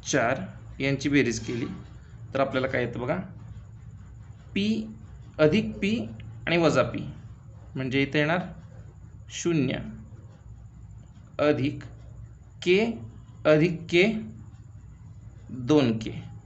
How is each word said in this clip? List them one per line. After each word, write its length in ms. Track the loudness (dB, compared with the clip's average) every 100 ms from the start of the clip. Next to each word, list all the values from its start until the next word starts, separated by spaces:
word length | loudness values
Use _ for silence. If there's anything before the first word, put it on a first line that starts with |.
| 2
चार 280 | 2 2 0 -4 -12 -16 -2
यांची 280 | 0 2 4
बेरीज 380 | 4 4 2 -2
केली 200 | -4 -4 -8 -12 -18 -18 -16 -8
तर 60 | 0
आपल्याला 280 | 2 2 0
काय 160 | 0
येतं 160 | 0 -2
बघा, 160 | -2 -2 -4 -12 -14 -16 -16 -18 -16 -16 -16 -18 -18 -18 -6
पी 320 | -2 0 0 -2 -10 -16 -16 -16 4
अधिक 380 | 6 6 2 0
पी 300 | 0 0 -2 -8 -14 -8 2
आणि 100 | 6
वजा 260 | 6 6
पी, 300 | 2 0 -8 -10 -14 -16 -18 -18 -10
म्हणजे 280 | -6 0 2
इथे 160 | 2 4
येणार 200 | 4 2 -2 -10 -16 -16 -18 -18 -18 -18 -14
शून्य 480 | -4 0 2 2 0 -6 -12 -14 -16 -18 -20 -18 -18 -18 -18 -18 -18 -18 -20 -16 0
अधिक 460 | 2 4 0 -4 -12 -16 -18 -16 -16 -18 -20 -4
के 360 | 4 4 4 -2 -8 -16 -18 -2 6
अधिक 360 | 6 6 2 0
के 220 | 4 4 4 -6 -12 -16 -18 -18 -18 -18 -18 -18 -18 -18 -18 -14
दोन 480 | -10 4 6 6 2
के 140 | -2 -8 -10 -14